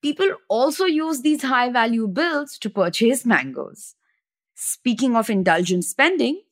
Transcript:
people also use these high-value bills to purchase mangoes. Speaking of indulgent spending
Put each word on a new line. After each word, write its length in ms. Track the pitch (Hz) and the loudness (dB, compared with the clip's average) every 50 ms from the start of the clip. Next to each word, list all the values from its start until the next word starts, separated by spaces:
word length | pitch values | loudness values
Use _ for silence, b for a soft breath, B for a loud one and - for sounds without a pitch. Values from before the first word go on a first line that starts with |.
people 300 | - 294 294 - 381 392 - - _ _ | -4 -4 -2 0 0 0 0 -2 _ _
also 360 | 202 226 254 311 285 - - | 0 2 2 0 2 0 0
use 360 | 285 302 302 320 320 320 262 | 0 0 0 -2 -2 -4 -2
these 220 | 240 302 302 285 - | 0 0 0 0 0
high-value 640 | 262 254 247 247 247 247 247 226 233 233 226 226 208 | 0 0 0 0 2 2 0 2 2 0 0 -2 -2
bills 500 | 180 214 320 349 320 285 294 277 - - | -2 0 0 0 0 -2 -4 -6 -12 -10
to 140 | - 220 | -10 -8
purchase 520 | - 208 185 175 170 - 226 233 262 254 - | 0 0 0 0 2 2 2 2 2 2 2
mangoes. 680 | 240 214 143 131 135 - - 135 - - - - - - _ _ _ _ _ _ _ _ _ _ _ _ | 2 2 2 0 -4 -10 -12 -12 -12 -14 -20 -20 -20 -20 _ _ _ _ _ _ _ _ _ _ _ _
Speaking 600 | - - - - - _ 247 233 208 254 262 233 | -10 -8 -8 -8 -4 _ -2 -2 0 0 0 2
of 140 | 226 220 - | 0 0 0
indulgent 560 | 220 190 185 180 165 165 180 175 185 180 175 | 0 0 4 4 2 2 2 0 0 -2 -2
spending 560 | - - - 269 330 381 330 226 240 294 381 - _ | -4 0 2 2 2 2 2 0 -2 -2 -4 -10 _